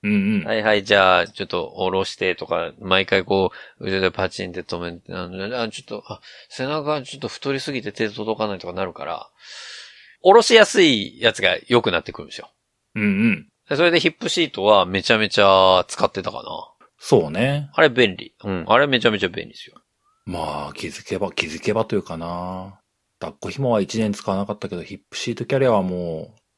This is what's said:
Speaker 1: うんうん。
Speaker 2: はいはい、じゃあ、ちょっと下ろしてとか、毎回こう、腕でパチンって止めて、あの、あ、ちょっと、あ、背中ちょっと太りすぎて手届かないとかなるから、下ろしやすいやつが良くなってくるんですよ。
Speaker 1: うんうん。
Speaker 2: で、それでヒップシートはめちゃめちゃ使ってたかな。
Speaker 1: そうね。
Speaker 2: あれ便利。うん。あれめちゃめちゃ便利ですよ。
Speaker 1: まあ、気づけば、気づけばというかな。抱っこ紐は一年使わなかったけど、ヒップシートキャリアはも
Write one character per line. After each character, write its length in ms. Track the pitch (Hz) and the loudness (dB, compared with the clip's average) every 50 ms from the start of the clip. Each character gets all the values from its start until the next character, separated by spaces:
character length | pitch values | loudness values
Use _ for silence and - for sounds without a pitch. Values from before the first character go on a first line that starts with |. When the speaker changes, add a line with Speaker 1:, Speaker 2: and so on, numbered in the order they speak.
| - | -2
Speaker 1:
う 40 | 104 | 0
ん 20 | |
う 320 | - 202 196 104 110 196 - | 0 0 0 0 -2 -2 -2
ん。 0 | |
Speaker 2:
は 100 | 104 113 | -2 -4
い 80 | 110 104 | 0 2
は 100 | 110 107 | 2 2
い、 100 | 104 98 | 2 4
じ 120 | 107 104 | 4 4
ゃ 240 | 101 95 92 92 87 | 6 6 6 6 4
あ、 80 | 87 | 2
ち 140 | 80 - - | 0 -4 -10
ょ 20 | 101 | -8
っ 40 | |
と 260 | - - 90 78 - - | -6 -4 -6 -6 -6 -6
下 140 | - 95 92 | -4 -2 0
ろ 140 | 92 92 95 | 0 -2 -2
し 100 | - - | -4 -6
て 180 | - 104 92 87 | -4 -2 -2 -2
と 120 | - - | -4 -4
か、 240 | - 85 85 85 78 - _ | -4 -4 -4 -4 -6 -10 _
毎 260 | - 92 95 95 98 | -2 0 0 0 2
回 180 | - 98 98 92 | 2 0 0 0
こ 280 | - 101 98 95 92 - - - - _ _ | 0 0 2 2 0 -2 -8 -20 -20 _ _
う、 60 | - | -8
腕 140 | 104 95 95 | -4 -2 0
で 100 | 95 92 | 0 -2
パ 200 | - - 95 92 | 0 -2 -6 -6
チ 180 | - - 101 | -4 -8 -10
ン 20 | 90 | -10
っ 40 | 87 | -10
て 100 | 92 87 | -12 -10
止 160 | - - 85 | -8 -8 -8
め 140 | 87 85 85 | -8 -10 -12
て、 200 | 87 _ - 87 | -12 _ -14 -12
あ 140 | 90 90 | -10 -10
の、 340 | 87 92 92 95 104 123 123 | -10 -10 -10 -10 -8 -6 -6
あ、 80 | 117 110 | -6 -6
ち 120 | - - | -8 -12
ょ 20 | - | -14
っ 20 | |
と、 180 | - 104 104 - | -12 -14 -14 -12
あ、 140 | - 104 - _ - - - - _ | -14 -14 -14 _ -20 -20 -20 -20 _
背 160 | - - 131 | -10 -8 -6
中 380 | 135 147 156 143 147 151 147 123 | -6 -6 -6 -4 -4 -4 -4 -6
ち 140 | - - | -10 -14
ょ 20 | 139 | -10
っ 20 | |
と 60 | - | -10
太 260 | 113 - - - 135 139 | -10 -10 -8 -6 -4 -4
り 60 | 135 | -4
す 120 | - - | -4 -6
ぎ 100 | 139 127 | -6 -6
て 100 | 107 104 | -6 -8
手 180 | 101 - 110 107 | -6 -4 -6 -6
届 280 | 104 117 107 110 110 | -4 -8 -6 -6 -4
か 100 | 107 110 | -4 -4
な 80 | 107 98 | -4 -4
い 20 | |
と 100 | 90 - | -4 -4
か 60 | 90 90 | -4 -4
な 100 | 95 98 | -4 -6
る 100 | 90 80 | -6 -8
か 120 | - 69 | -10 -10
ら、 240 | 76 82 - - _ _ _ _ - - - - - - - - - - - - - _ _ - | -10 -10 -10 -12 _ _ _ _ -20 -20 -18 -18 -18 -18 -20 -20 -20 -20 -20 -20 -20 _ _ 4
下 100 | 180 202 | 8 8
ろ 80 | 233 | 8
し 140 | 214 - 240 | 8 8 6
や 100 | 220 214 | 6 6
す 160 | - - 208 | 6 6 4
い 380 | 185 156 127 107 101 - - - | 4 6 4 2 -2 -6 -8 0
や 140 | 123 117 107 | 0 0 2
つ 80 | - | 2
が 160 | 95 92 90 82 - | 0 0 0 0 -2
良 140 | - 123 120 | 2 2 2
く 100 | - 117 | 2 2
な 80 | 90 82 | -2 -2
っ 40 | - | -4
て 80 | - - | -6 -16
く 80 | - | -16
る 60 | 82 | -16
ん 20 | 73 | -16
で 60 | - | -16
す 40 | - | -18
よ。 100 | - _ _ _ _ _ _ _ _ _ _ | -18 _ _ _ _ _ _ _ _ _ _
Speaker 1:
う 40 | 110 | -2
ん 40 | 107 | -2
う 20 | |
ん。 420 | 104 98 98 113 117 - 80 71 _ _ _ _ _ | 0 0 2 2 0 0 -2 -6 _ _ _ _ _
Speaker 2:
で、 60 | 147 | 0
そ 80 | 139 170 | 2 2
れ 80 | 175 | 4
で 80 | 165 170 | 4 2
ヒ 100 | - 165 | 2 0
ッ 80 | - | -2
プ 120 | _ - 160 | _ -8 -4
シ 160 | - 185 165 | -2 -2 -2
ー 40 | 139 | -2
ト 140 | - - 95 | -2 0 4
は 220 | 104 107 101 90 | 6 6 6 6
め 180 | 87 92 95 90 | 2 0 -4 0
ち 100 | - 117 | 2 2
ゃ 60 | 110 | 2
め 100 | 107 98 | 2 0
ち 100 | - - | 2 4
ゃ 460 | 101 98 95 95 95 92 92 92 87 | 6 6 8 8 8 8 6 4 4
使 160 | - - - - | 0 -2 -2 -2
っ 80 | - | -2
て 120 | _ 98 90 | _ -4 -8
た 80 | - | -6
か 120 | - - - | -10 -10 -14
な。 440 | - - - - - _ _ _ _ _ | -14 -14 -14 -14 -18 _ _ _ _ _
Speaker 1:
そ 300 | _ - - - 113 82 | _ 0 2 4 4 4
う 40 | 76 | 0
ね。 380 | 76 92 120 135 143 147 143 - _ | -2 -2 -2 0 -2 -4 -6 -4 _
Speaker 2:
あ 80 | - | 4
れ 80 | 160 147 | 4 4
便 260 | 120 127 123 104 92 | 6 4 2 2 2
利。 180 | - - - _ _ - | -6 -14 -20 _ _ -8
う 80 | 104 | -6
ん。 140 | 95 87 80 | -6 -6 0
あ 100 | - 107 | 2 4
れ 100 | 123 139 | 4 4
め 120 | 143 135 120 | 2 0 2
ち 60 | - | 2
ゃ 40 | 120 | 0
め 80 | 107 101 | 0 0
ち 60 | 98 | -2
ゃ 40 | 90 | -4
便 160 | 87 87 - | -4 -6 -12
利 60 | - | -12
で 60 | - | -16
す 100 | - - | -20 -20
よ。 140 | - _ - _ _ _ _ _ _ _ _ _ | -20 _ -20 _ _ _ _ _ _ _ _ _
Speaker 1:
ま 440 | - 90 87 80 76 73 73 73 73 | -10 -8 -6 -6 -6 -6 -8 -10 -10
あ、 40 | 73 | -12
気 140 | - - | -12 -12
づ 180 | 85 76 - - | -12 -12 -14 -10
け 140 | - 104 92 | -8 -6 -6
ば、 120 | 101 92 | -6 -6
気 140 | - - - | -4 -4 -6
づ 140 | 80 78 82 | -6 -6 -6
け 140 | - - 104 | -4 -2 -2
ば 120 | 113 113 | -2 -2
と 100 | - 110 | -2 -2
い 40 | 101 | -4
う 40 | - | -4
か 140 | - 85 | -6 -10
な。 640 | 82 82 85 87 87 90 92 92 92 95 98 95 _ _ _ _ _ _ _ _ _ | -10 -8 -8 -8 -8 -8 -8 -10 -10 -12 -16 -18 _ _ _ _ _ _ _ _ _
抱 160 | 87 80 - | -12 -12 -12
っ 20 | _ | _
こ 100 | - 107 | -12 -12
紐 220 | - - 135 123 | -8 -4 -2 0
は 100 | 117 107 | 2 0
一 180 | 98 - - 110 | 0 -2 -2 -2
年 140 | 110 107 101 | -2 -2 -4
使 160 | - - - | -4 -4 -4
わ 80 | 98 | -4
な 80 | 95 101 | -4 -4
か 60 | - 104 | -6 -8
っ 40 | |
た 120 | - - 90 | -10 -10 -10
け 60 | 92 | -10
ど、 80 | 90 80 | -10 -12
ヒ 120 | - 95 | -12 -16
ッ 40 | - _ _ | -18 _ _
プ 80 | - | -14
シ 140 | - - 123 | -10 -8 -8
ー 40 | 117 | -8
ト 100 | - 123 | -8 -6
キ 100 | - 143 | -4 0
ャ 40 | 131 | 2
リ 80 | 135 | 2
ア 60 | 127 113 | 4 2
は 100 | 101 92 | 2 0
も 520 | 92 90 90 87 85 80 78 - - _ _ _ _ _ | 0 -4 -4 -6 -6 -6 -8 -10 -14 _ _ _ _ _